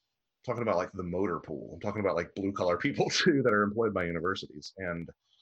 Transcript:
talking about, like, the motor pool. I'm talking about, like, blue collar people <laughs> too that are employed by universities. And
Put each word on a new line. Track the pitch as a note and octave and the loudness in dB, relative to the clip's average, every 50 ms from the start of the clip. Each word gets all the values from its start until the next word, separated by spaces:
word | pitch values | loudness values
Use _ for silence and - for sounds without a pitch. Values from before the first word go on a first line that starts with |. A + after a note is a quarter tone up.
| _ _ _ _ _ _ _ _ - | _ _ _ _ _ _ _ _ -6
talking | B2+ A2+ A#2+ | -6 -4 -2
about, | A#2 G#2+ F#2 | 0 2 2
like, | F2 F2+ - - | 2 0 -2 -6
the | F#2+ F2+ | -8 -6
motor | F2 F2 F#2 G2+ F2+ E2 D2 | -4 -2 -2 0 0 -2 -4
pool. | - D#2+ D#2 C2 A1+ - - | -6 -10 -10 -10 -10 -12 -12
I'm | F2 | -6
talking | - G#2 G#2 G#2+ | -6 -4 -2 0
about, | G2 F#2 D#2 | 0 0 0
like, | E2+ E2+ - - | 0 -2 -4 -4
blue | G2+ G2 G2 G2+ | -2 -2 -2 0
collar | - F#2 F2+ F2 | 0 2 2 2
people | - - C#3+ A2+ - - C#3+ | 2 0 -2 2 2 0 2
<laughs> | - - | 2 4
too | - F3 D3 C#3 B2 | 4 6 4 6 4
that | A#2+ | 4
are | G#2 G#2 G#2 | 4 4 4
employed | G#2 G#2 A#2 A2+ G#2+ G2 | 2 2 0 0 2 2
by | F#2 F2 | 0 0
universities. | E2+ E2+ E2 D#2+ F#2 G2 - - - C#2+ D2 - - _ | 0 -2 0 0 -2 -2 -2 -8 -12 -14 -16 -16 -16 _
And | F#2+ F#2 F2 E2+ E2+ E2+ E2+ - _ _ _ _ _ | -8 -6 -6 -6 -6 -8 -10 -14 _ _ _ _ _